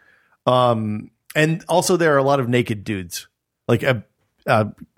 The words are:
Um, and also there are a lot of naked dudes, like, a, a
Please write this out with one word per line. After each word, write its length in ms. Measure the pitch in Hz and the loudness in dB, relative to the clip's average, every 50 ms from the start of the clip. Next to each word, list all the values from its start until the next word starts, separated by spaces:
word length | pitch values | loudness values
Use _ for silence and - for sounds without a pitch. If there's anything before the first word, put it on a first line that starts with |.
| _ _ _ _ _ _ _ _ - | _ _ _ _ _ _ _ _ -2
Um, 640 | 127 127 127 123 120 117 110 110 107 107 107 - - _ _ _ - - | 0 2 4 4 2 2 0 -2 -6 -6 -8 -10 -14 _ _ _ -6 -2
and 280 | 151 156 160 160 - - | 0 2 2 0 -2 -2
also 300 | - 165 180 175 185 185 | -2 0 0 2 2 0
there 160 | 165 170 160 143 | 2 2 2 2
are 40 | 139 | 2
a 40 | 135 | 2
lot 160 | 139 143 139 | 2 0 0
of 80 | 123 117 | 0 0
naked 340 | 123 123 113 - 110 104 95 | 0 0 0 -2 -4 -8 -6
dudes, 440 | 113 107 95 90 85 - - - _ _ _ _ _ _ _ _ | -8 -8 -8 -8 -10 -14 -16 -16 _ _ _ _ _ _ _ _
like, 160 | - 120 - - | -2 0 0 2
a, 200 | 143 123 104 - _ _ _ _ _ _ _ - | 0 -2 -2 -4 _ _ _ _ _ _ _ -2
a 220 | - 123 107 107 104 - - - - _ | 0 0 2 0 -2 -6 -16 -20 -20 _